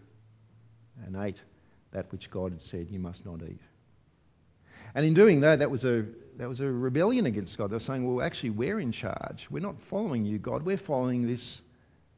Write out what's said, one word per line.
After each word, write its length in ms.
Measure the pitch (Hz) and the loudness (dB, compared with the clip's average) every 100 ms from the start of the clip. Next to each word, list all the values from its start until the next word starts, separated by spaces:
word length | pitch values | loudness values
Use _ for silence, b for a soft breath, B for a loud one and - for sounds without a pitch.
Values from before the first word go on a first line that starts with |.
| - - - - _ - - - - 123 95 | -20 -20 -20 -20 _ -20 -20 -20 -20 -18 -10
and 100 | 95 | -6
ate 260 | 101 92 - b b b b | -6 -8 -14 b b b b
that 200 | 95 90 | -10 -8
which 180 | 95 - | -10 -10
God 220 | 98 92 | -6 -6
had 100 | 85 | -6
said, 300 | - 90 85 | -10 -8 -8
"You 80 | 98 | -6
must 260 | 87 90 101 | -8 -10 -12
not 160 | 82 | -12
eat." 200 | 82 - - _ _ _ _ _ _ _ _ _ B B B | -12 -14 -18 _ _ _ _ _ _ _ _ _ B B B
And 120 | 131 156 | 0 4
in 100 | 160 | 8
doing 240 | 214 151 | 10 10
that, 200 | 151 156 | 8 6
that 120 | 143 | 4
was 140 | 131 127 | 0 2
a, 200 | 117 107 - - 120 | 2 0 -8 -18 -12
that 100 | 120 | -8
was 120 | 127 | -4
a 120 | 139 | -4
rebellion 540 | 123 127 139 190 254 156 | -2 0 2 2 4 2
against 320 | 104 92 - | 0 -4 -4
God. 140 | 101 | -4
They 60 | 113 | -4
were 20 | |
saying, 260 | - 135 123 | -4 -2 0
"Well, 180 | 123 | 0
actually, 280 | 156 - 123 | -2 -4 -4
we're 280 | 104 143 220 | -2 -2 -2
in 120 | 156 | -4
charge. 560 | - 101 - - - - | -4 -6 -6 -8 -10 -10
We're 120 | 143 | -8
not 200 | 196 135 | -6 -10
following 420 | - 190 220 123 | -8 -4 -2 -2
you, 140 | 104 104 | -2 -2
God. 260 | 107 123 | -4 -4
We're 140 | 165 196 | -2 -4
following 480 | - 135 127 123 120 | -2 0 0 0 0
this 360 | 123 - - - b b b b | -2 -6 -12 -16 b b b b